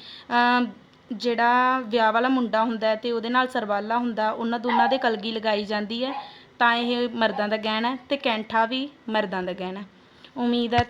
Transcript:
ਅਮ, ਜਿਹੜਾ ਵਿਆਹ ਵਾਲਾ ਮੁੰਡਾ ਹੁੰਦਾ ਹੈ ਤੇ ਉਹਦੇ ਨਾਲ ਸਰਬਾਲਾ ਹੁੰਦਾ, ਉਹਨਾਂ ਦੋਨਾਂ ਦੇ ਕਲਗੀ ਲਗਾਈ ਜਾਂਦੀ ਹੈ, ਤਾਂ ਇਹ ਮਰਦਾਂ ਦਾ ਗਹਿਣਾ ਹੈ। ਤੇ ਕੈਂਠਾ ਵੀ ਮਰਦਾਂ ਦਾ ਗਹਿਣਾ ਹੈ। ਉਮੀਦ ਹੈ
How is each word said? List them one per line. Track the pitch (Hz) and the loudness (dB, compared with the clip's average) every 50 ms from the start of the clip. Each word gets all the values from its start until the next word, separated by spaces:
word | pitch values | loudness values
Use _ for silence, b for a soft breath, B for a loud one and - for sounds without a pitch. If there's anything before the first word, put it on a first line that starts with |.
| B B B B B - | B B B B B -2
ਅਮ, | 240 240 240 240 247 247 247 226 196 - - - _ _ _ - 247 | 2 2 4 4 4 2 0 -2 -4 -10 -20 -20 _ _ _ -12 -10
ਜਿਹੜਾ | 202 - 240 233 226 233 240 240 247 254 254 262 262 | -4 -2 0 2 2 4 4 4 4 4 2 2 0
ਵਿਆਹ | 254 214 208 240 220 220 214 | -2 -2 0 2 4 4 4
ਵਾਲਾ | 233 247 254 | 2 2 2
ਮੁੰਡਾ | 269 254 247 220 190 220 220 | 2 2 0 0 0 0 0
ਹੁੰਦਾ | 247 226 220 214 220 | 0 -2 0 0 0
ਹੈ | 220 | 0
ਤੇ | 214 - 240 233 | 0 -2 -4 -4
ਉਹਦੇ | 226 220 233 | -4 -2 0
ਨਾਲ | 247 254 254 254 | 0 2 2 2
ਸਰਬਾਲਾ | 254 254 220 202 208 202 202 214 226 240 | 0 -2 -2 0 -2 -2 -2 -2 -2 -2
ਹੁੰਦਾ, | 240 240 226 202 214 214 | -2 -2 -2 -2 -2 -2
ਉਹਨਾਂ | 220 - 233 226 233 240 | -2 -2 -2 -2 -2 -2
ਦੋਨਾਂ | 220 240 240 233 240 233 | -2 0 2 2 4 4
ਦੇ | 262 262 | 2 2
ਕਲਗੀ | 262 240 226 214 196 226 226 | 2 0 0 0 -2 -4 -6
ਲਗਾਈ | 220 202 220 214 208 208 | -2 -2 0 0 0 -2
ਜਾਂਦੀ | 196 214 208 208 196 226 233 247 | -2 -4 -4 -4 -4 -6 -4 -4
ਹੈ, | 262 277 B B B B B B B _ - | -6 -6 B B B B B B B _ 2
ਤਾਂ | 240 233 233 | 4 4 4
ਇਹ | 240 240 240 247 240 247 240 | 2 0 0 0 0 -2 -2
ਮਰਦਾਂ | 226 233 226 220 202 196 208 208 | 0 2 0 2 2 0 -2 0
ਦਾ | 220 | -2
ਗਹਿਣਾ | 220 208 220 214 220 226 240 | -2 0 -2 0 0 0 -2
ਹੈ। | 262 254 - - | -2 -4 -4 -4
ਤੇ | 285 | -4
ਕੈਂਠਾ | 277 - 254 226 214 214 - 233 220 226 | -2 0 0 -2 -2 -2 0 2 2 2
ਵੀ | 220 247 262 269 285 - - _ - | 2 0 -2 -4 -6 -10 -12 _ -4
ਮਰਦਾਂ | 220 214 208 196 185 190 185 | -2 -2 -2 -2 -4 -4 -4
ਦਾ | 185 180 | -6 -6
ਗਹਿਣਾ | 190 185 185 185 196 | -6 -8 -8 -8 -10
ਹੈ। | 208 185 B B B B B B B B B | -12 -16 B B B B B B B B B
ਉਮੀਦ | 269 240 240 240 240 240 226 233 | -4 -2 0 0 0 0 2 2
ਹੈ | 240 240 240 | 2 2 2